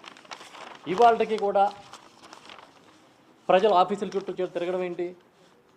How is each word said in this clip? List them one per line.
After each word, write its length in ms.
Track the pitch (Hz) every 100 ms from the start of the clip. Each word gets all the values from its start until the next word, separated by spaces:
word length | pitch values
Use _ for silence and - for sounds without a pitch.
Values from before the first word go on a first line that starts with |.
| - - - - - - - - 151
"ఇవాళకి 500 | 185 233 226 208 214
కూడా 360 | 202 196 202 - - - - - - - - - - _ _ _ _ _ _ _ -
ప్రజలు 260 | 185 208
ఆఫీసుల 360 | 180 190 202 190 185
చుట్టూ 160 | 185
చే-, 200 | 175 180
తిరగడం 300 | 180 175 180
ఏంటి, 340 | 180 170 175 180 _ _ _ _ _